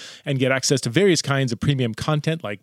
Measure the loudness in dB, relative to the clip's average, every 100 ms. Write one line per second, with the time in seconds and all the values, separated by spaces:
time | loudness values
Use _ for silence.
0 | -20 -14 -4 0 2 0 2 0 2 2
1 | 4 4 2 0 0 -2 0 0 0 -4
2 | -2 -2 0 -4 -6 -10